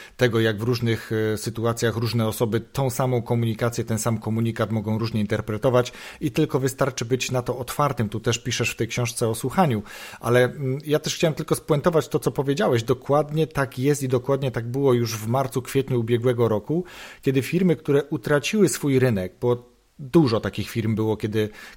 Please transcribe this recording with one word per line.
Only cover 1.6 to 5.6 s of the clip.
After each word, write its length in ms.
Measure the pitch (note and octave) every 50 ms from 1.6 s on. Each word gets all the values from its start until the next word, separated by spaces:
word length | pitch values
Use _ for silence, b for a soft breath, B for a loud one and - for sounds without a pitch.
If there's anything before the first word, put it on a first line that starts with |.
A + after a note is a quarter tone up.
| A2 A#2 A2+ A#2 - A2+ G2+
różne 320 | A2+ A#2 A2+ A2 A#2+ A2+ A2
osoby 320 | G#2 - B2+ A2 G#2 A2+
tą 300 | - - - - C#3 C3
samą 320 | A#2 - C3+ C3 B2+ A#2+
komunikację, 640 | A#2 - B2 A#2 A#2 A2+ A2+ G#2+ B2 A#2 A#2 - G#2+
ten 160 | - A2+ G#2+
sam 180 | - A#2+ A2+ A2
komunikat 540 | - A2 A2 A2+ A#2 A#2 A2+ - A2+ G2+
mogą 280 | A2 A2+ G2+ A2 A2 A2
różnie 220 | A2+ A2 - A2+
interpretować 720 | G#2 G2 A2 G#2 - - G#2+ G#2